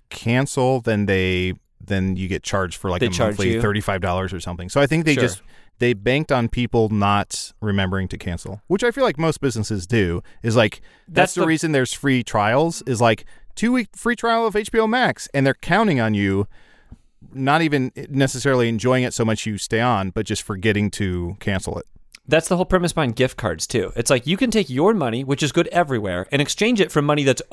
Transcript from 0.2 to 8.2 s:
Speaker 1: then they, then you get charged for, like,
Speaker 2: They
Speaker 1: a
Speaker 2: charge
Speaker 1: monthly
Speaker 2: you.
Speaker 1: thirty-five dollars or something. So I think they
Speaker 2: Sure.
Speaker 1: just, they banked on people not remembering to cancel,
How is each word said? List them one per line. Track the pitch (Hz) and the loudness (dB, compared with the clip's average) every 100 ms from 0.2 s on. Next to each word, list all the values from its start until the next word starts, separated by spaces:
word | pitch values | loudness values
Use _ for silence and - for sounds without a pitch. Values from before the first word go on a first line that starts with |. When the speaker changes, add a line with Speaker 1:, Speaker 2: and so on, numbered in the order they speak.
| 117 123 139 - 127 131 | -2 0 0 0 0 0
Speaker 1:
then | 117 104 101 | 0 0 2
they, | 95 92 92 92 90 _ _ | 2 2 0 -2 -6 _ _
then | 92 98 95 92 | -6 -2 -2 -2
you | 92 | -4
get | 92 | -6
charged | - 101 92 - | -4 -4 -4 -6
for, | 98 | -4
like, | 90 | -2
Speaker 2:
They | 120 | -2
Speaker 1:
a | |
Speaker 2:
charge | 87 110 | 0 -2
Speaker 1:
monthly | 101 95 | 0 0
Speaker 2:
you. | 113 | 0
Speaker 1:
thirty-five | 110 104 101 98 | 0 0 -2 -2
dollars | 92 90 95 | -2 -2 -4
or | 90 | -8
something. | 90 87 87 | -10 -10 -4
So | 139 | 0
I | 143 | 2
think | 156 160 | 2 2
they | |
Speaker 2:
Sure. | 135 | 2
Speaker 1:
just, | 120 95 - - - - | 0 -4 -14 -20 -18 -2
they | 120 | 0
banked | 110 107 139 156 | 0 0 0 0
on | 131 117 | 0 0
people | 123 120 120 110 | -2 0 2 2
not | 104 101 101 95 - - - | 2 2 2 0 -8 -12 -8
remembering | 107 98 95 95 92 | -2 0 0 -2 -4
to | |
cancel, | - | -6